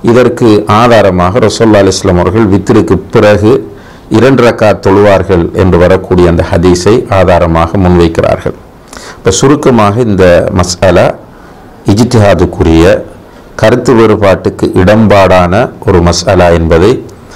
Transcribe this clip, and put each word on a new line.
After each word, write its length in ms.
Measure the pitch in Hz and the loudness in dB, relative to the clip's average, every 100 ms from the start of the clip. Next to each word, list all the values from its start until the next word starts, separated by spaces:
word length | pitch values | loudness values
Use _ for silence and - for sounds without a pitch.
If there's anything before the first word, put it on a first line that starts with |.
இதற்கு 600 | - 117 127 - 120 104 - | 0 0 -2 -2 0 0 0
ஆதாரமாக 720 | 104 120 113 98 92 90 113 | 0 2 2 2 0 -2 0
ரசூலுல்லாஹி 200 | 110 - | -2 0
அலைஹி 340 | 113 104 98 92 | 2 2 2 0
வஸல்லம் 160 | 104 90 | -2 0
அவர்கள் 280 | 90 104 110 | 0 0 0
வித்திருக்கு 520 | 98 - 110 92 87 - | -2 0 0 0 -2 -2
பிறகு 680 | 120 104 104 107 135 - - - - - | 0 2 2 0 0 -4 -18 -20 -20 -4
இரண்டு 320 | 110 127 135 | 0 2 2
ரக்காத் 440 | 120 110 107 92 98 | 0 0 -2 0 0
தொழுவார்கள் 680 | 98 104 95 90 92 80 | 2 2 0 0 -2 -2
என்று 260 | - 92 87 | -2 0 2
வரக்கூடிய 500 | 87 92 - 90 87 | 2 0 0 0 0
அந்த 160 | 85 85 | 0 -2
ஹதீஸை 640 | 87 87 90 101 120 131 | -2 0 0 0 -2 0
ஆதாரமாக 640 | 98 90 87 85 82 82 98 | -2 2 0 0 0 -2 -2
முன்வைக்கிறார்கள். 760 | 90 90 85 82 - - - - - - - - - - | 0 2 0 0 -2 -2 -6 -10 -18 -20 -20 -20 -20 -6
இப்ப 140 | - | -4
சுருக்கமாக 720 | - 135 151 143 120 104 104 | 0 0 2 2 2 0 0
இந்த 500 | 120 95 92 87 - 95 | -2 2 2 2 0 -2
மஸ்அலா 580 | 87 - 95 87 117 - - - - - - - - | -4 -2 0 2 0 -4 -14 -20 -20 -20 -20 -12 -4
இஜ்திஹாதுக்குரிய, 1160 | 104 123 113 101 87 87 - 82 80 87 104 - - - - - | -2 0 2 2 2 -2 -2 0 2 2 0 -4 -20 -20 -20 -20
கருத்து 400 | - 110 123 123 | -4 0 0 0
வேறுபாட்டுக்கு 760 | 117 110 101 98 90 104 - 78 | 2 2 2 0 0 -4 -4 -4
இடம்பாடான 960 | 92 92 107 110 101 92 92 87 95 131 - - | 0 0 2 2 2 2 2 0 -2 -4 -6 -2
ஒரு 140 | 90 | 0
மஸ்அலா 520 | 87 87 - 95 87 | 0 0 -2 0 2
என்பதை 500 | 85 80 82 98 131 - - - | 2 0 2 2 -2 -6 -20 -20